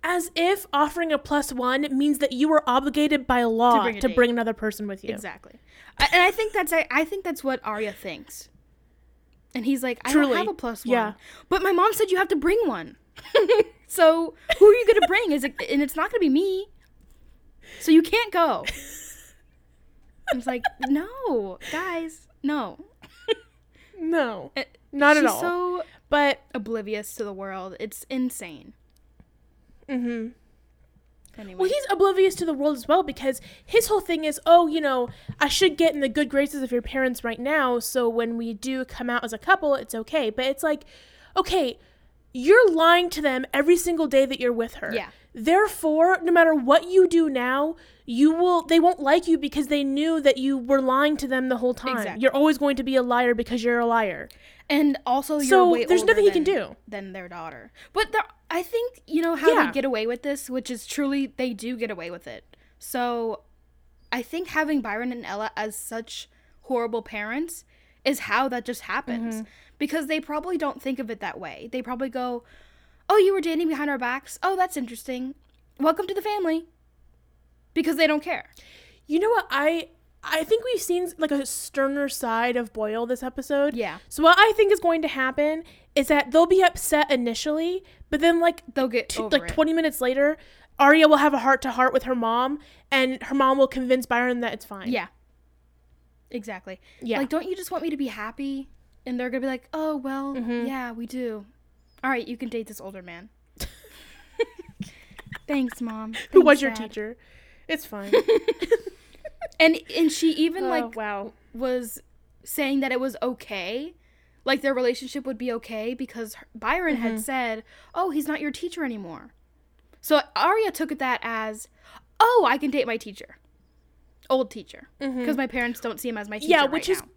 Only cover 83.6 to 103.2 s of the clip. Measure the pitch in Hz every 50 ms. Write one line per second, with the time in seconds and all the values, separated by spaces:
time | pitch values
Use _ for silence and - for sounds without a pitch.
83.6 | 277 294 285 240 220 180 151 190 - - - - 302 320 349 381 415 453 427 453
84.6 | 427 403 415 381 - 339 330 330 311 294 - 269 262 262 262 294 294 302 311 320
85.6 | 330 - - _ _ _ _ 294 277 - 302 285 285 254 240 320 339 339 370 370
86.6 | 370 349 349 - - - 311 294 294 - 285 254 240 233 233 - - 302 302 311
87.6 | 330 339 359 381 381 - - _ - _ 311 294 302 339 339 330 339 339 330 -
88.6 | _ - - 277 262 254 220 247 - _ - - 220 214 - 277 - - - -
89.6 | 311 311 320 330 320 311 - - 247 247 254 269 285 294 311 311 - - - _
90.6 | - _ _ - 277 285 302 320 320 302 302 277 277 302 285 262 220 269 269 262
91.6 | - 269 247 240 254 262 247 262 - 254 254 240 226 226 226 240 254 269 285 294
92.6 | - - - _ _ _ 277 269 262 262 262 - - - 269 277 269 262 269 269
93.6 | 269 262 - 269 262 247 262 262 240 - 247 240 247 254 247 240 240 233 - 220
94.6 | - - 208 196 185 226 247 214 175 - _ _ _ _ _ _ _ _ _ _
95.6 | _ _ _ _ _ _ _ _ _ _ _ _ _ _ - 247 202 220 202 185
96.6 | _ 190 190 - _ _ _ _ - 226 226 240 277 247 - 320 - 381 370 392
97.6 | 359 - 370 339 - 339 302 277 285 247 208 214 208 220 226 - 277 277 277 269
98.6 | 269 - - _ _ _ _ _ _ 254 247 247 247 247 226 262 247 269 262 240
99.6 | _ _ - 311 311 311 302 285 254 269 269 269 269 277 277 262 240 226 240 240
100.6 | 240 262 269 262 254 240 233 226 233 226 - 254 247 233 220 214 202 202 _ _
101.6 | _ _ _ _ _ _ _ _ - 262 269 240 233 - 247 226 269 240 226 233
102.6 | 220 214 214 - - 190 196 190 180 175 170 170